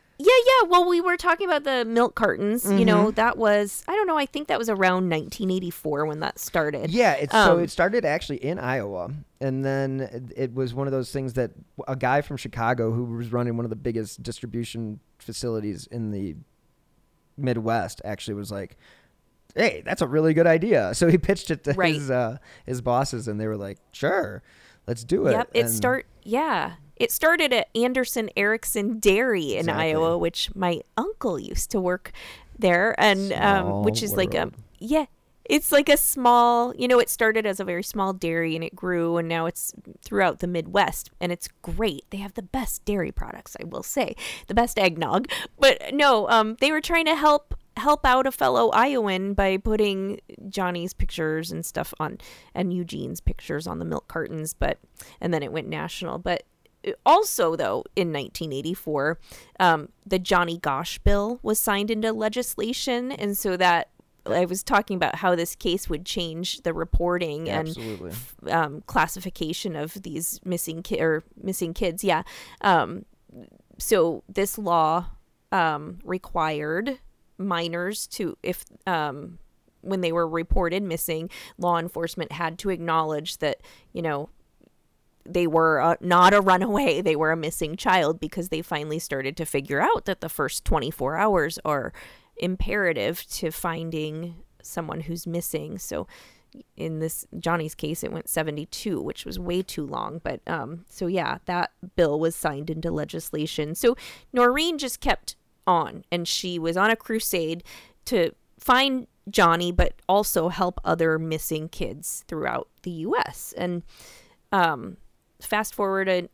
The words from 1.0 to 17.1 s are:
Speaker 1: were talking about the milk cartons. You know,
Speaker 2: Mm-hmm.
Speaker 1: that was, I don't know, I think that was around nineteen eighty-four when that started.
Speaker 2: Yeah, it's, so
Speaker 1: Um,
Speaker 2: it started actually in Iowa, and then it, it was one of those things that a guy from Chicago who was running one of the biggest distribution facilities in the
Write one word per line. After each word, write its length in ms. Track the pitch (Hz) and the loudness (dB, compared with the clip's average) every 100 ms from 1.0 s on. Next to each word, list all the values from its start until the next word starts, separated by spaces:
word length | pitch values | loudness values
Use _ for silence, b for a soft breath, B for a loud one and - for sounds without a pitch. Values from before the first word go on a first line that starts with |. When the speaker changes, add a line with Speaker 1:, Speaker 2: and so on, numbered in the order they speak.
Speaker 1:
were 160 | 349 349 | 2 2
talking 300 | 349 339 392 | 2 2 2
about 160 | 311 | 0
the 220 | 294 262 | 2 0
milk 320 | 226 233 240 - | 2 2 2 2
cartons. 520 | 214 82 202 233 202 | 0 2 0 0 2
You 160 | 196 | 4
know, 200 | 185 180 | 6 6
Speaker 2:
Mm-hmm. 100 | 208 | 4
Speaker 1:
that 240 | 214 226 226 | 2 0 2
was, 460 | 226 208 208 - - | 4 4 2 -4 -4
I 80 | |
don't 140 | 392 392 | 0 0
know, 100 | 311 | 0
I 80 | 277 | -2
think 220 | 285 302 | -4 -2
that 100 | - | -2
was 100 | 226 | 0
around 400 | 202 185 185 185 | 2 4 4 2
nineteen 400 | 160 - - 190 | 0 -4 -4 -2
eighty-four 580 | 185 180 - 156 143 156 | -2 -2 -6 -4 -2 -2
when 120 | 151 | -4
that 200 | 156 - | -6 -6
started. 500 | - 170 151 147 160 | -4 -2 -2 -2 -2
Speaker 2:
Yeah, 220 | 196 226 | 2 4
it's, 200 | 139 143 | 2 2
so 260 | 220 190 170 | 6 6 6
Speaker 1:
Um, 40 | |
Speaker 2:
it 80 | 175 | 2
started 340 | - 175 233 | 0 0 2
actually 340 | 156 151 - 143 | 0 -2 -4 -6
in 200 | 135 180 | -6 -4
Iowa, 540 | 123 131 101 92 87 147 139 - | -2 -4 -4 -6 -8 -10 -14 -8
and 240 | 135 131 | -4 -2
then 360 | 135 135 135 135 | -2 -2 -2 -4
it, 320 | 135 120 127 - | -6 -10 -12 -6
it 180 | 131 | -4
was 200 | 123 131 | -2 -4
one 140 | 123 139 | -4 -2
of 40 | |
those 200 | 135 123 | -2 -4
things 220 | 143 131 | -6 -4
that 180 | 123 117 - - - - | -2 -4 -4 -20 -12 -8
a 80 | |
guy 260 | 135 127 139 | -2 2 2
from 160 | 147 139 | 0 -6
Chicago 540 | 123 - 113 123 113 | -8 -4 0 0 0
who 140 | 113 | 0
was 280 | 123 117 117 | -2 -6 -4
running 240 | 120 120 117 | -2 -2 -2
one 80 | |
of 60 | 117 | -4
the 60 | 110 | -4
biggest 440 | 123 113 107 - | -4 -4 -4 -8
distribution 760 | 120 117 120 113 117 113 113 107 _ _ | -12 -10 -8 -6 -6 -6 -8 -10 _ _
facilities 640 | - 110 123 113 107 87 - | -14 -8 -4 -2 -4 -6 -8
in 240 | 117 110 | -8 -6
the 240 | 104 98 76 - _ _ _ _ _ _ | -4 -6 -8 -16 _ _ _ _ _ _